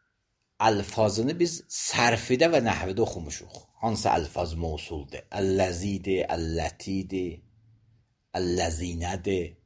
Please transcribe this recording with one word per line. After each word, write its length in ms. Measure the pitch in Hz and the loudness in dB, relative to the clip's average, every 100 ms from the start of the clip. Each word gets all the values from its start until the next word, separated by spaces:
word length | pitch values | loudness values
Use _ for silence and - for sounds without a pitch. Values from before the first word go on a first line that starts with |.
| _ _ _ _ _ - | _ _ _ _ _ 0
əlfazını 760 | 110 101 98 - 107 104 127 175 | 2 2 0 2 2 4 0 2
biz 240 | 170 - - | 0 0 -8
sərfidə 800 | - - - 120 113 - 127 165 | -4 -2 4 4 4 2 4 4
və 100 | 156 | 4
nəhvdə 420 | 113 87 92 101 | 2 0 -2 0
oxumuşuq. 500 | 107 90 76 - - - - _ | 0 -2 -10 -10 -14 -20 -20 _
Hansı 320 | 110 104 - | -2 0 2
əlfaz 440 | 85 73 - 85 82 | 2 0 -4 -4 -2
mövsuldur? 680 | 82 78 - 78 69 71 - | -4 -6 -8 -10 -10 -14 -8
Əlləzidir, 960 | 104 95 95 92 85 101 95 98 95 - | -2 2 4 2 0 -2 -2 0 0 0
əllətidir, 1120 | 85 82 82 73 - - 95 90 92 90 80 - _ _ _ _ _ _ _ _ | -2 -2 -2 -2 -6 -4 -4 -2 -4 -4 -6 -16 _ _ _ _ _ _ _ _
əlləzinədir. 1200 | 92 90 87 82 80 90 85 87 95 101 92 82 - | -2 0 2 0 -2 -4 -4 -4 -4 0 -2 -2 -10